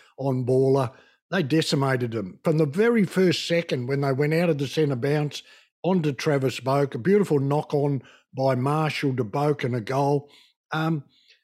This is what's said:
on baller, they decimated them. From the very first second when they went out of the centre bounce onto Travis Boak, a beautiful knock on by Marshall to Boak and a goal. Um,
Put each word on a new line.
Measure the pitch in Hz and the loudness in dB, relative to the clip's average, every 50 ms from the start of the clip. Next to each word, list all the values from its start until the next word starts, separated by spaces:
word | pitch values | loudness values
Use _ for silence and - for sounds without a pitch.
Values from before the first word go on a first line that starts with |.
| - _ _ - | -20 _ _ -6
on | 135 139 131 127 127 | -4 -2 -2 -2 0
baller, | 120 131 131 135 135 135 139 131 117 - - - _ _ _ _ - | 0 2 2 4 4 2 2 0 -2 -4 -10 -20 _ _ _ _ -6
they | 165 196 | -4 -2
decimated | 160 123 151 160 156 - 160 143 139 135 131 120 123 117 | -2 0 2 0 2 2 0 0 2 2 0 0 -2 -2
them. | 110 113 98 90 - - - | -4 -6 -6 -8 -10 -6 -2
From | 175 156 156 | 0 2 2
the | 160 143 | 2 2
very | 135 185 220 240 240 226 190 | 2 2 2 4 4 4 2
first | 151 - 185 190 180 156 - - - | 2 2 2 2 2 2 0 -2 -2
second | 170 170 170 - 165 131 123 123 | -2 -2 -2 -2 -4 -4 -2 -2
when | 139 143 | -2 0
they | 139 139 135 | 0 0 0
went | 127 147 147 156 | 0 0 2 2
out | 165 180 170 | 2 2 2
of | 156 139 | 0 0
the | 143 123 | -2 -4
centre | - 160 156 143 139 | 0 0 0 0 0
bounce | 120 120 139 147 151 151 143 - - - - - - _ _ _ _ | 0 0 0 0 0 -2 -2 -6 -10 -16 -18 -20 -20 _ _ _ _
onto | - 165 190 180 151 151 | -2 0 0 2 0 0
Travis | 135 - - 156 147 135 135 127 - - | -2 -2 0 0 0 2 0 -2 -4 -4
Boak, | 120 135 135 143 143 135 - | -4 -2 0 0 0 0 -2
a | 131 | -4
beautiful | 110 175 196 208 196 - 156 139 | 0 2 2 2 2 2 0 0
knock | 135 139 143 151 - - - | 2 0 0 -2 -2 -2 -2
on | 143 143 143 143 127 - - - - _ _ - | 0 0 0 -2 -2 -6 -10 -20 -20 _ _ -6
by | 127 131 135 131 | -2 0 0 2
Marshall | 127 127 143 147 156 156 147 131 - - 139 127 | 2 0 0 0 0 0 -2 -2 -2 -2 -2 -2
to | 123 120 | -2 -4
Boak | 101 - 143 147 151 143 - - | -4 -2 0 0 0 0 0 -2
and | 123 123 | -4 -4
a | 123 | -4
goal. | 104 - 131 139 143 139 147 139 - - _ - _ _ _ _ _ - | -4 -4 -2 0 0 2 0 0 -2 -6 _ -20 _ _ _ _ _ -8
Um, | 151 156 156 165 165 147 - _ _ _ _ _ _ _ | -6 -4 -2 -2 -2 -4 -4 _ _ _ _ _ _ _